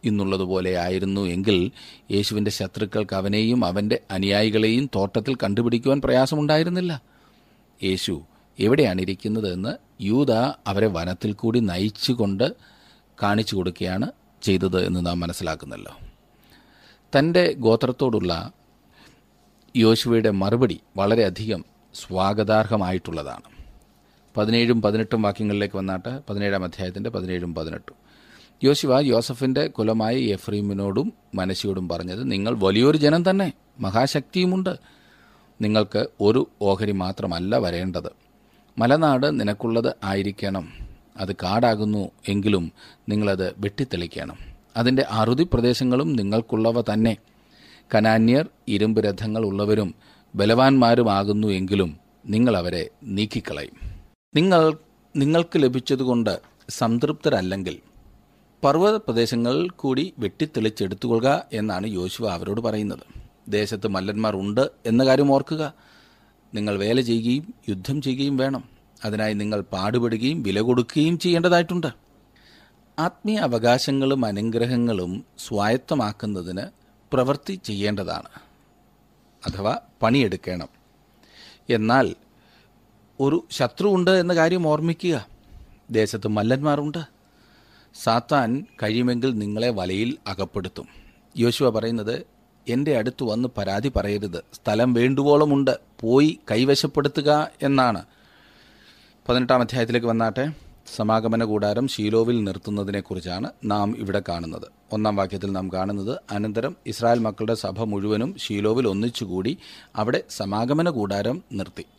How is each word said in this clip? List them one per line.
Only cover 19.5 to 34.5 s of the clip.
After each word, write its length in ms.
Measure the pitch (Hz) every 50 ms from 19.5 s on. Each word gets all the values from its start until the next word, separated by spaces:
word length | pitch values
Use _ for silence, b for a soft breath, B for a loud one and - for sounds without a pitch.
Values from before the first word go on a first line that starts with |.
| _ _ _ _ _
യോശുവയുടെ 560 | 123 110 110 113 110 - 123 117 113 110 113
മറുപടി 460 | 104 98 95 98 110 120 131 113 82 80 _ _ _ 95
വളരെയധികം 640 | 98 101 110 113 113 95 90 85 107 110 107 87 82 _ _ _ _ _ _
സ്വാഗതാർഹമായിട്ടുള്ളതാണ്. 1500 | - - - 90 92 92 98 104 104 107 98 110 107 110 107 117 107 98 90 92 92 - - 82 82 71 69 62 50 - - - - - - - - _ _ _ _ b b b b b b _
പതിനേഴും 440 | - 107 107 113 117 117 117 120 117
പതിനെട്ടും 400 | 107 104 104 110 113 104 - 113
വാക്യങ്ങളിലേക്ക് 560 | 107 101 101 - 110 104 101 101 101 101 - 98
വന്നാട്ട്, 340 | 95 95 95 92 92 - 127 135 147
പതിനേഴാം 400 | - 110 101 101 101 98 98 92
അധ്യായത്തിൻ്റെ 460 | 90 - - 98 92 90 98 104 117
പതിനേഴും 440 | 117 101 92 90 90 90 87 87 82
പതിനെട്ടും. 420 | 80 80 80 80 80 - - - _ b b b b b b b b b b b b
യോശുവ 380 | - 135 147 - - 143 127 131
യോസഫിൻ്റെ 640 | 151 139 117 113 117 - 131 120 135 131 131 139 147 156
കുലമായ 480 | - - 110 110 110 113 110 110 120 131 127 113
എഫ്രൈമിനോടും 800 | 101 95 - - 104 104 104 101 101 98 98 101 98 107 143 220 - _ _ _ -
മനശ്ശെയോടും 500 | 98 92 95 95 - - 104 95 92 90 87
പറഞ്ഞത്, 340 | 85 85 90 90 90 104 127 135
"നിങ്ങൾ 220 | 113 98 98 110 127
വലിയൊരു 440 | 113 95 95 98 107 120 139 156 156
ജനം 260 | 147 147 156 170 175
തന്നെ, 260 | 185 185 196 196 170 - _ _ _ _ -
മഹാശക്തിയുമുണ്ട്. 920 | - 98 92 113 127 139 - 151 131 _ - 185 180 180